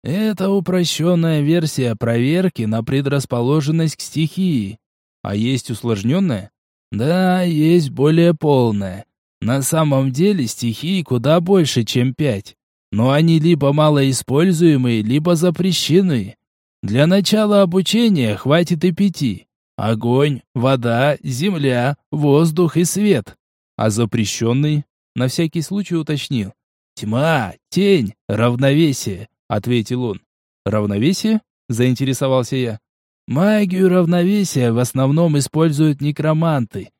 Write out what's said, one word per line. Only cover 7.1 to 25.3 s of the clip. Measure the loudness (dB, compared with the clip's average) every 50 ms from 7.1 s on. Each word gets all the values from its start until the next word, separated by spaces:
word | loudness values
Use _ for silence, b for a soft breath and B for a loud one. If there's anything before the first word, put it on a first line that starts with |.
| 0 0 2 2 0 0
есть | 0 0 0 2 4 4 4 4 2 0
более | -2 0 2 2 4 4 4 4 2
полная. | 2 2 2 4 4 4 2 0 -2 -4 -6 -8 -12 -16 _ _ _ _ _ _ _
На | -4 -2 -2 0 -2
самом | 0 0 0 2 2 2 2 0 0
деле | 0 0 2 2 2 0 -2
стихий | -4 -6 -4 -4 -4 -4 -4 -4 -4 -4 -4 -2
куда | -2 -4 -2 2 2 2 2
больше, | 2 2 2 2 2 2 0 -2 -2
чем | 0 0 0 0 0 -2
пять. | -2 -2 -2 -2 -4 -8 -14 -20 _ _ _ _ _ _ _
Но | -2 0 2 2
они | 4 4 4 4 4 4
либо | 4 2 2 2 2 0 2
малоиспользуемые, | 4 4 4 4 2 2 0 0 -4 -4 -2 0 2 2 2 2 4 4 4 4 4 2 0 0 0
либо | 0 0 0 0 2 0 0
запрещены. | 2 2 0 0 0 -2 -2 0 -2 -2 2 2 2 2 2 0 -2 -2 -6 -12 _ _ _ _ _ _ _ _ _ -8
Для | -2 2 2 2
начала | 4 4 2 2 2 0 2 2 2 4 4 4
обучения | 4 2 -2 -2 0 0 2 2 2 2 2 2 0 -2
хватит | -2 0 2 2 2 2 0 -2 0 0
и | -2
пяти. | 0 0 -2 -2 -2 -2 -4 -4 -4 -6 _ _ _ _ _ _ _
Огонь, | -6 -2 -2 -2 0 0 0 2 2 2 2 0 -4 _ _ _
вода, | -2 0 2 0 0 0 -2 0 2 2 0 0 -2 -4
земля, | -8 -6 -4 -2 -2 -2 0 0 0 0 0 0 -2 -4 _ _ _
воздух | -4 -2 2 4 4 4 4 2 2 0 -2 0 0
и | 0 -2
свет». | 0 -2 0 2 2 2 2 0 -6 -18 _ _ _ _ _ _ _ _
«А | -2 -2 -2
запрещённый?» | 0 0 -2 -2 0 -2 -2 -2 -4 -4 -2 0 0 0 0 0 0 -2 -4 _ _ _ _ _ _
на | -4 -4
всякий | -4